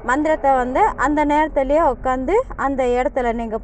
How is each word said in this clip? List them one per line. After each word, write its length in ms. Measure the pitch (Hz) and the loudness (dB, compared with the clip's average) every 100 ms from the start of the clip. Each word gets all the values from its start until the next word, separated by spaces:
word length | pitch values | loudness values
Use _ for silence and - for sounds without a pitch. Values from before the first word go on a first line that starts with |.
மந்திரத்தை 500 | 233 262 311 311 277 | -2 -2 0 2 2
வந்து 320 | 262 247 269 427 | 2 0 2 0
அந்த 400 | - 247 302 294 | 2 0 0 2
நேரத்துலயே 680 | 294 311 302 269 302 320 247 | 2 2 0 2 2 2 0
உட்காந்து 360 | 262 262 254 415 523 - | -2 -2 0 0 0 -4
அந்த 280 | 262 269 | -4 0
இடத்துல, 500 | 254 247 269 269 240 | 0 2 0 -2 -2
நீங்க 260 | 233 226 220 | -2 -4 -6